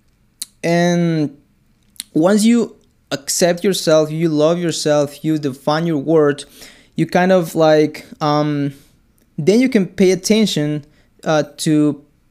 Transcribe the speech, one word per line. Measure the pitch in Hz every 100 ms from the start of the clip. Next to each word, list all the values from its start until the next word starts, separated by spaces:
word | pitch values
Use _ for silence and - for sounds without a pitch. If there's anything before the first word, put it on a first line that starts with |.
| _ _ _ - - _
and | 165 170 175 175 170 160 147 - _ _ _ _ _ - -
once | 156 170 214
you | 220 233 226 - _ _ -
accept | 139 - - 170 175
yourself, | 202 180 - 156 156
you | 156 165
love | 151 151 175
yourself, | 170 151 156 147 143 -
you | 156 156
define | 147 127 - 151 170
your | 156
worth, | 139 160 147 143 - - - - _ -
you | 160
kind | 180 185
of, | 185 165
like, | 165 156 156 151 - - -
um, | 151 147 151 147 143 139 _ _ _ _ _ -
then | 147 214
you | 262
can | 233 180
pay | - 185
attention, | 185 - 214 208 - 147 151 - _ _ _
uh, | - 156 147 -
to | 165 151 147 143 _ _ _